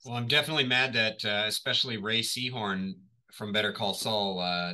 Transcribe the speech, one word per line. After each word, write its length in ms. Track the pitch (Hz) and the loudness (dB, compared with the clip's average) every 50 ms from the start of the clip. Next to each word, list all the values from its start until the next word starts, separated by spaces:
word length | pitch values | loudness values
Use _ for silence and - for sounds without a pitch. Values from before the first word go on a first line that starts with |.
| - | -12
Well, 80 | 123 120 | -8 -6
I'm 120 | 120 120 | -4 0
definitely 380 | 117 143 151 147 156 160 147 135 | 2 4 2 4 2 2 0 2
mad 280 | 127 127 127 131 127 113 | 4 4 2 2 2 2
that, 320 | 117 110 110 107 - - | 2 2 2 0 -2 -2
uh, 180 | 107 104 104 107 | 0 0 2 0
especially 500 | 107 107 - - 135 120 - - 127 113 | 0 -2 -2 -2 0 0 0 0 0 -2
Ray 240 | 104 98 110 113 113 | -4 -2 0 0 0
Seahorn 720 | 113 - - 123 127 123 123 117 107 98 95 95 95 95 95 - - - _ _ _ _ - | 0 0 -2 -4 -4 -4 -4 -4 -2 -2 -2 -2 -2 -4 -6 -8 -14 -20 _ _ _ _ -14
from 180 | - 110 101 | -10 -8 -2
Better 200 | 101 107 107 104 | 0 0 0 0
Call 220 | 104 - 107 98 95 | 0 0 -2 -2 -2
Saul, 440 | - - 117 110 104 101 98 92 90 | -2 -2 0 0 0 0 0 0 -2
uh, 340 | 90 90 87 87 87 87 | -2 0 0 0 -2 -4